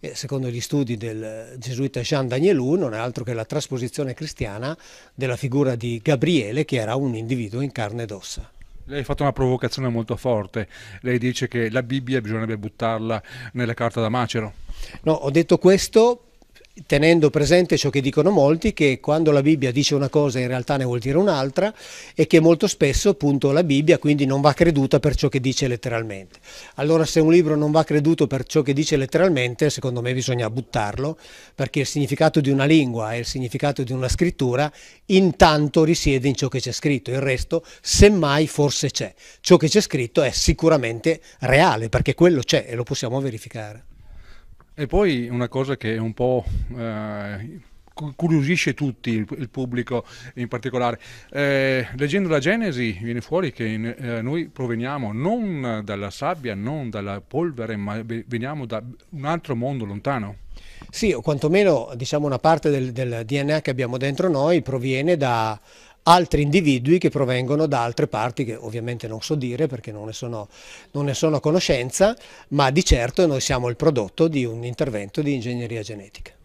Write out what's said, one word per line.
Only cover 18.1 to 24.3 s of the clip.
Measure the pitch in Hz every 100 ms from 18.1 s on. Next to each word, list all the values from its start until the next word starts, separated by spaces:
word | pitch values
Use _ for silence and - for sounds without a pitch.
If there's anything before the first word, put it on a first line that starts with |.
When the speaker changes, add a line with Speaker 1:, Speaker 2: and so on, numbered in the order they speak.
| 135 156
Speaker 1:
molti, | 202 139 160 220
che | - 147 131
quando | - 151 160
la | 143
Bibbia | 139 160 127
dice | 123 143
una | 143 139
cosa | 151 147 127
in | 123
realtà | 127 123 143
ne |
vuol | 127 120
dire | 123 143
un'altra, | 202 151 139 135 196 - - - -
e | - 156
che | 165
molto | 160 165 202
spesso | - 143 131 202
appunto | 190 143 139 139
la | 147
Bibbia | 175 139 156 165
quindi | 151 147
non | 139